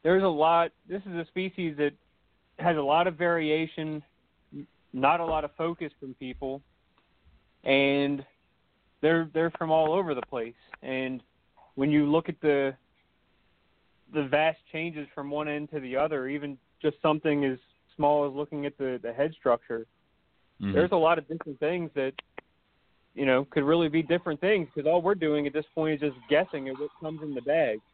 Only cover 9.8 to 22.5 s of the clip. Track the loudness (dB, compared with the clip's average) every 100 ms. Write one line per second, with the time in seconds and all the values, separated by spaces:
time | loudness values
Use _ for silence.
9.8 | 4 2 0 -4 -4 -8 -8 -12 _ -14
10.8 | -6 -4 -4 -8 _ _ _ _ _ -2
11.8 | 2 4 4 2 0 -2 2 2 0 -4
12.8 | _ _ _ _ _ _ _ _ _ _
13.8 | _ _ _ -4 0 2 2 0 _ -8
14.8 | -8 -8 -12 -10 -8 -6 -4 -6 -6 -8
15.8 | -4 -2 -2 -2 -4 -6 -8 -12 _ _
16.8 | -4 0 0 2 2 2 0 -2 _ _
17.8 | _ 0 2 4 2 -4 -8 -6 -8 -6
18.8 | -6 -4 -6 -2 -2 0 2 2 0 -8
19.8 | -8 _ _ _ _ _ _ _ 0 2
20.8 | 2 4 4 2 -2 -10 -10 -4 -2 -2
21.8 | -4 -4 -4 -6 _ -20 _